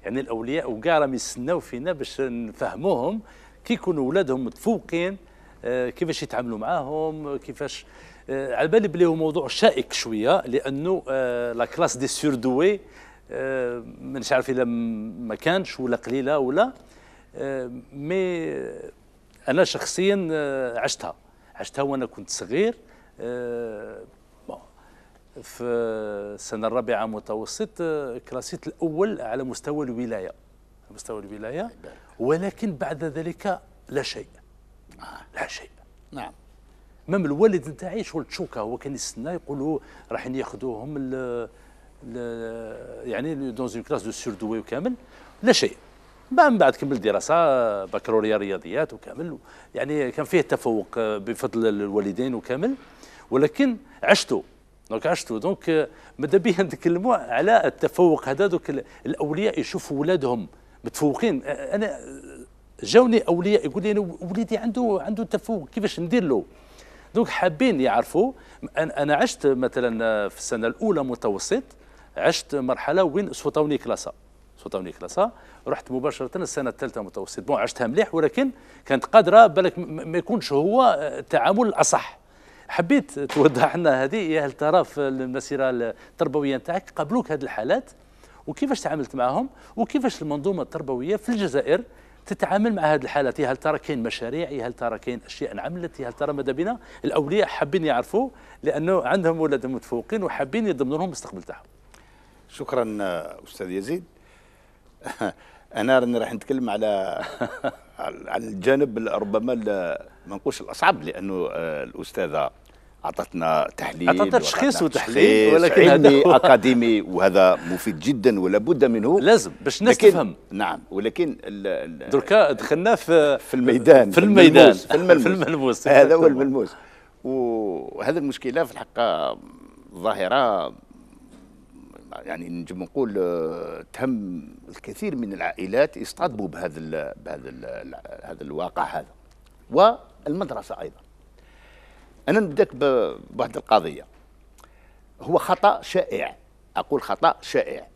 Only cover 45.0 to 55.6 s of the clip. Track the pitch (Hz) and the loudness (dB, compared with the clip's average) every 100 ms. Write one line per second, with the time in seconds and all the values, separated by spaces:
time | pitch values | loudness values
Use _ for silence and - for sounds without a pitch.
45 | - - - - 220 - - - - - | -12 -20 -20 -4 2 2 2 -4 -20 -20
46 | - - - 262 302 226 143 - 139 131 | -20 -20 -2 6 6 8 4 4 -4 0
47 | 101 98 - 165 165 131 117 101 95 101 | 0 0 2 2 4 2 2 -2 -4 -8
48 | - 110 107 107 98 92 82 113 156 110 | 0 0 2 0 0 -6 -4 -4 -4 -8
49 | - 127 170 143 - - - 123 135 151 | -16 -12 -10 -12 -18 -20 -14 -8 -4 -2
50 | 131 135 151 180 143 135 123 113 95 117 | -2 -4 0 0 2 -2 0 -2 -4 -4
51 | 110 104 98 117 131 113 113 104 101 101 | -2 -4 -6 -6 -4 0 0 0 -2 -2
52 | 101 92 131 120 - 127 214 269 - - | -2 -4 -6 -6 -6 -4 -4 -4 -12 -20
53 | - - - 127 143 - 277 233 - - | -20 -20 -4 0 0 2 0 0 -12 -6
54 | - 202 - 117 - _ _ _ _ 110 | 2 4 4 -6 -6 _ _ _ _ -4
55 | 156 175 - 110 143 196 | -2 -4 -4 -4 -4 -4